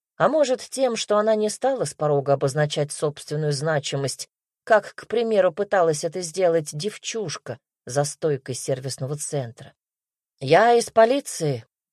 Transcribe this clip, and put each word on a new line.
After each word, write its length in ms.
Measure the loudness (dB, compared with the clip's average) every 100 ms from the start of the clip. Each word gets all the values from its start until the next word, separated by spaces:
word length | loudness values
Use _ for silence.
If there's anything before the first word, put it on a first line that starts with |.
| _ 0
а 80 | 2
может, 320 | 4 2 0
тем, 340 | -4 -2 0 0
что 220 | 0 2
она 160 | 2
не 160 | 2 0
стала 340 | 0 -2 0
с 120 | -4 -2
порога 380 | 0 2 2
обозначать 580 | 2 2 0 -2 -2 -4
собственную 600 | -4 -4 -6 -8 -4 -2
значимость, 760 | -2 -2 -2 -2 -4 -4 -8 -16 _ _ _
как, 300 | 2 2 2
к 140 | -14 -6
примеру, 440 | -2 0 2 2
пыталась 520 | 0 0 2 2 0
это 180 | -4 -6
сделать 480 | -8 0 2 2 -2 -8
девчушка 800 | -8 -8 -10 -8 -8 -10 -12 -14 _ _ -4
за 160 | -2
стойкой 500 | -2 -2 -2 -2 -6
сервисного 600 | -8 -6 -6 -6 -8 -8 -8
центра. 560 | -6 -6 -6 -12 -20 _ _ _ _ _ _ _
«Я 360 | 4 6 6 4
из 160 | 4
полиции, 720 | 4 6 4 -2 -4 -4 -4 -8 _ _